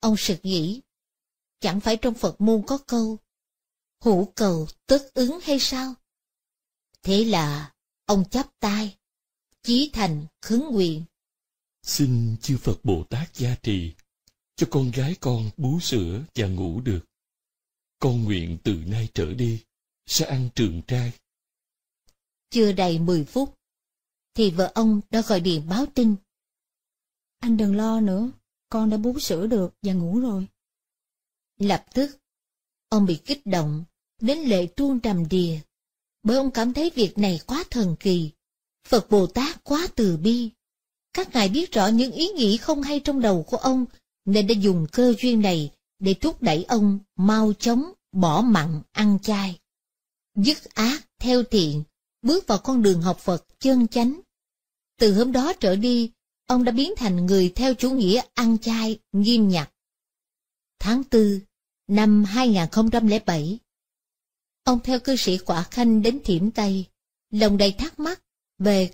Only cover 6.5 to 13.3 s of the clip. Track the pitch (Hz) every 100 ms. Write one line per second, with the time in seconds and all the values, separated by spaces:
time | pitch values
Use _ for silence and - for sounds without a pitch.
6.5 | _ _ _ _ _ - 196 226 185 151
7.5 | 147 147 _ _ _ - 202 180 247 285
8.5 | _ 214 208 214 - _ _ _ _ _
9.5 | _ - 240 294 226 190 151 156 _ -
10.5 | 226 311 220 175 156 165 _ _ _ _
11.5 | _ _ _ - - 139 120 117 113 -
12.5 | 127 - 98 - 87 80 120 165